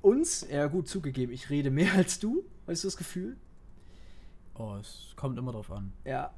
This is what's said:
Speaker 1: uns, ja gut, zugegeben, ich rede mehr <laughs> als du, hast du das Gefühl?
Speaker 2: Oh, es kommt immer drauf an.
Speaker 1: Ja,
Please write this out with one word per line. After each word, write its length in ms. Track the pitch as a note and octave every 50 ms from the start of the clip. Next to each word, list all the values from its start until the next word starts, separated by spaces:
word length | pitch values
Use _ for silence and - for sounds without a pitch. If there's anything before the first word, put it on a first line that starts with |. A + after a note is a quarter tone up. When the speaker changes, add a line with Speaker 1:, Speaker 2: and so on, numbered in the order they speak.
Speaker 1:
uns, 440 | - G3 A#3 C#4+ E4 - - - - -
ja 160 | D3 C#3+ D3
gut, 200 | C#3+ D#3 F#3 D#3+
zugegeben, 460 | - - G3 D3+ C#3+ C3 C#3 B2 A#2+
ich 180 | B2 B2+ - -
rede 200 | C#3+ D3 C#3 C3+
mehr 220 | C3+ D3 F3+ F#3+
<laughs> 40 | F#3
als 220 | F#3+ F3+ - - -
du, 240 | G#3+ A3 C4 F4+ G4 - - - - -
hast 160 | E3+ E3 -
du 40 | F#3+
das 80 | -
Gefühl? 400 | - E3+ - - F3+ F#3+ A3+ C4+ - - - - - - - - - - - - - - - - - - - - - - - -
Speaker 2:
Oh, 220 | - A2+ G#2+ G2+ G2+
es 340 | G#2+ - - - - - -
kommt 220 | - C#3 C3+ B2+ A#2+
immer 140 | B2+ B2+
drauf 180 | A#2+ G#2+ G#2 -
an. 200 | - G2+ G2 G2 - - -
Speaker 1:
Ja, 300 | - C3 B2+ - - -